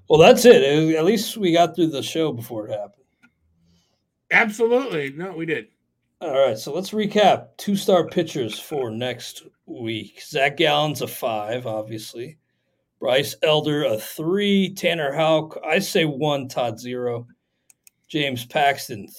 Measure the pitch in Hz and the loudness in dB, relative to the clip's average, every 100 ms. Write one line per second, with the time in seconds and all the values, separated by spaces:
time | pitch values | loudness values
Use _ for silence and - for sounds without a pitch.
0 | - 156 180 247 240 180 135 151 156 160 | 2 8 8 10 8 8 8 4 2 2
1 | 165 220 - 233 185 165 170 160 160 139 | 2 0 -2 -2 0 4 2 2 0 0
2 | 113 160 156 120 117 113 104 107 101 _ | -6 -2 -4 -4 -10 -10 -8 -10 -10 _
3 | _ _ _ _ _ _ _ _ _ _ | _ _ _ _ _ _ _ _ _ _
4 | _ _ _ 185 220 214 226 247 262 165 | _ _ _ 2 2 2 2 2 0 -4
5 | 139 143 190 165 165 139 110 _ _ _ | -6 -8 -10 -8 -4 -4 -6 _ _ _
6 | _ _ 170 135 135 110 - 151 190 214 | _ _ -2 2 2 2 -6 -8 -6 -4
7 | 208 208 190 120 - - - 196 - 185 | -2 4 4 4 -2 -10 -4 -2 2 2
8 | 160 - 160 156 113 - - 151 120 110 | 2 -2 -4 -4 -6 -8 -10 -6 -6 -4
9 | 123 123 - - - _ - 135 113 110 | -6 -8 -14 -18 -20 _ -18 -10 -8 -8
10 | 98 - - 147 139 143 156 147 151 127 | -10 -18 -8 0 0 2 2 2 0 -4
11 | 117 - 131 110 104 123 120 107 110 110 | -8 -6 -4 -4 -4 -6 -6 -8 -8 -12
12 | - 120 139 - _ _ _ _ _ _ | -14 -14 -16 -18 _ _ _ _ _ _
13 | 135 131 143 - 160 151 151 147 139 110 | 0 0 0 -2 0 2 0 -2 0 -2
14 | - - 156 196 202 196 185 - 175 170 | -6 -8 -2 0 2 2 0 -2 -2 -2
15 | 143 143 160 156 156 - 156 175 - 190 | -4 0 2 2 -2 -10 -2 -2 0 0
16 | 156 131 151 151 127 - 120 113 123 123 | 0 -2 -2 -2 -4 -4 -4 -6 -10 -6
17 | 123 120 120 _ _ _ _ _ _ _ | -6 -6 -10 _ _ _ _ _ _ _
18 | _ 156 143 123 120 156 175 - - 110 | _ -4 -4 -6 -4 0 0 0 -8 -14
19 | 92 | -14